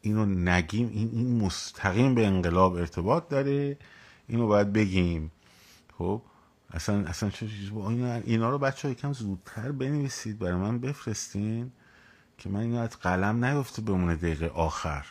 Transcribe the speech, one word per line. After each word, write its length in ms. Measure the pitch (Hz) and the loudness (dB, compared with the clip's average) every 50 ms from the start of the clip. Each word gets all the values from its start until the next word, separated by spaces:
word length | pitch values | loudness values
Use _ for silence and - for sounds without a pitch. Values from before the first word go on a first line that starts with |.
اینو 260 | - 107 107 110 110 | 0 2 2 2 2
نگیم، 600 | 101 95 92 87 90 90 90 85 78 104 110 120 117 | 2 2 2 4 4 4 4 2 2 0 -2 -2 -2
این، 220 | 107 107 110 113 | -2 -2 -4 -2
این 320 | 117 117 120 127 120 117 107 | -2 -2 0 2 2 2 2
مستقیم 680 | 95 - - - - - - - 98 90 107 127 135 127 | 0 -2 -4 -10 -12 -12 -2 -2 0 4 4 4 4 6
به 120 | 117 110 | 4 4
انقلاب 480 | 101 95 92 87 87 85 90 92 92 90 | 4 4 4 2 4 6 6 6 4 4
ارتباط 540 | 87 87 78 - - 85 101 135 170 165 - | 0 -4 -4 -4 -4 0 2 2 0 0 -2
داره، 480 | 143 135 139 139 139 139 143 139 139 - - - - - - - - - _ - | -2 0 0 0 0 0 0 -2 -4 -8 -12 -20 -20 -20 -20 -20 -20 -20 _ -4
اینو 180 | 113 117 117 | -2 0 2
باید 260 | 107 104 104 104 101 | 4 6 6 4 4
بگیم. 600 | 101 107 107 98 92 92 90 87 85 80 78 78 - _ _ - - - - - - - _ _ - - | 4 2 2 4 4 2 2 2 2 -2 -4 -6 -10 _ _ -20 -20 -20 -20 -20 -20 -20 _ _ -10 -6
خب، 240 | 87 87 101 113 117 - _ _ _ _ _ _ _ _ | -4 -2 -2 -4 -6 -14 _ _ _ _ _ _ _ _
اصلاً، 380 | - 80 - - 104 101 98 82 | -10 -6 -2 0 0 0 0 -2
اصلاً 220 | 87 - 113 101 | -4 -2 -2 -4
چه 180 | 98 - 113 107 | -4 -4 -8 -8
چیزی 220 | 107 101 101 98 | -8 -8 -8 -8
با 200 | 104 110 98 101 | -8 -6 -4 -2
اینا، 240 | 117 120 123 123 120 | -2 -2 -2 -2 -4
اینا 360 | 120 - - 117 113 113 117 | -4 -2 0 2 2 2 2
رو 80 | 135 143 | 0 0
بچه‌ها 340 | 139 135 135 - - 143 | 0 -2 -2 -2 -4 -4
یکم 200 | 127 - - 139 | -4 -4 -4 -6
زودتر 600 | 143 123 113 101 98 90 _ - - 113 107 131 | -6 -4 -4 -6 -6 -6 _ -14 -12 -8 -6 -6
بنویسید، 680 | 147 135 131 135 147 147 143 135 - - - 110 104 107 | -4 -4 -2 -2 -2 -2 -2 -4 -6 -8 -8 -8 -6 -4
برای 160 | 110 90 90 | -2 -2 0
من 240 | 90 95 104 117 120 | 0 0 -2 -2 -2
بفرستین 920 | 123 131 143 - - 123 107 - - - - 101 104 107 113 113 120 127 - _ _ _ _ - - - - _ _ _ _ - | -4 -6 -8 -6 -6 -6 -6 -6 -8 -6 -4 -4 -2 -2 -2 -4 -6 -8 -12 _ _ _ _ -20 -20 -20 -20 _ _ _ _ -14
که 100 | - 92 | -8 -6
من 120 | 95 101 | -4 -2
اینو 180 | 113 117 120 120 | -2 -2 0 -2
از 200 | 117 110 - - | -2 -4 -6 -4
قلم 460 | - 92 90 92 95 104 107 117 120 | -2 0 0 2 2 2 2 2 0
نیفته 380 | 127 143 147 135 - - - | 0 0 0 -2 -4 -6 -6
بمونه 340 | 110 107 98 92 90 85 85 | -2 0 2 2 2 2 0
دقیقهٔ 320 | 78 85 85 80 73 80 82 | 0 0 -2 -2 0 -4 -4
آخر. 580 | - 85 82 80 - - - 82 76 71 71 - | 0 0 -2 0 -2 -4 -4 -4 -6 -6 -8 -12